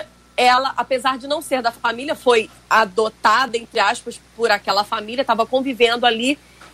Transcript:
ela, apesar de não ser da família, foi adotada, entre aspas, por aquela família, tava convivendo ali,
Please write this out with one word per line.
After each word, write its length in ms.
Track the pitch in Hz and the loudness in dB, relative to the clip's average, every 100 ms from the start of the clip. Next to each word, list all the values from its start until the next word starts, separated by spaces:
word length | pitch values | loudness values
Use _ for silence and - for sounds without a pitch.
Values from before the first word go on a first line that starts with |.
| 311 _ _ - | 2 _ _ 0
ela, 340 | 247 247 269 - | 2 4 2 -4
apesar 400 | - 254 262 262 | -4 -2 -2 -4
de 100 | 277 | -4
não 140 | 302 | -6
ser 200 | - 254 | -2 -4
da 100 | 233 | -2
família, 440 | - 233 226 285 294 | -2 -4 -4 -6 -2
foi 340 | 254 233 208 - - | 2 2 2 -8 0
adotada, 880 | 214 220 180 214 - 226 220 262 233 | 2 2 0 -2 0 2 2 0 -4
entre 220 | 226 233 | -6 -2
aspas, 420 | 202 240 233 - - - | -2 -2 -8 -16 -18 -4
por 140 | 226 | 0
aquela 320 | 202 220 196 | 0 0 -2
família, 420 | 208 226 214 247 254 | -2 -6 -6 -4 0
tava 200 | 220 226 | 0 0
convivendo 600 | 262 269 226 233 233 240 | -2 -2 2 2 2 0
ali, 320 | 226 247 294 - - - | 0 -2 -4 -8 -20 -20